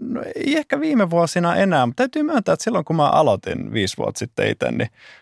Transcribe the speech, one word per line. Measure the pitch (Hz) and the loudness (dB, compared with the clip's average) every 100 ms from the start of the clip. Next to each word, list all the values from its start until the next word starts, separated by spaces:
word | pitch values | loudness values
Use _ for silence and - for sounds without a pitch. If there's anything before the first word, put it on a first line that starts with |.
| - - - - | -6 -8 -8 -6
ei | 277 311 | -2 -2
ehkä | - 285 | -2 -2
viime | 311 254 180 | 0 2 2
vuosina | 170 170 180 175 180 | 2 2 0 2 2
enää, | 196 156 120 | 2 2 2
mutta | 160 | 0
täytyy | 262 311 | -2 -2
myöntää, | 302 277 185 | 0 0 0
että | 165 | 0
silloin | 226 190 156 | 0 -2 0
kun | 160 | 2
mä | 143 | 4
aloitin | 156 147 101 - - 107 | 4 4 2 -2 -6 -4
viisi | 110 92 - | -2 -2 -2
vuotta | 107 - | -6 -4
sitten | 110 - 107 | -6 -2 -2
itse, | - - | -2 -4
niin | - 117 - - - | -2 -6 -8 -20 -20